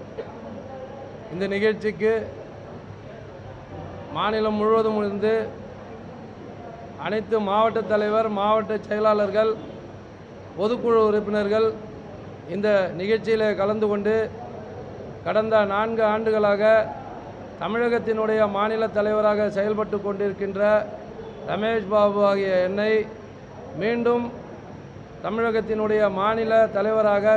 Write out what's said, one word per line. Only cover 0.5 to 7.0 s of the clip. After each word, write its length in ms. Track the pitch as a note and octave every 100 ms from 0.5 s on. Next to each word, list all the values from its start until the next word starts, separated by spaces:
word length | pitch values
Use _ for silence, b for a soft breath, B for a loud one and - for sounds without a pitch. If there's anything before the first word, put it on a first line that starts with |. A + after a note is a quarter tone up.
| - - - - - - - -
இந்த 100 | E3+ G3 G3
நிகழ்ச்சிக்கு 600 | G#3+ G3 G#3 E3+ G#3+ A3+ G#3 - - - - - - - - - - - - - - - - - - D3+
மாநிலம் 420 | G3 A3 G#3+ G#3+
முழுவதும் 400 | G#3+ A3+ A3 G#3+
இருந்து 320 | G#3 G3+ G#3+ A3+ G#3 - - - - - - - - - - - - - - -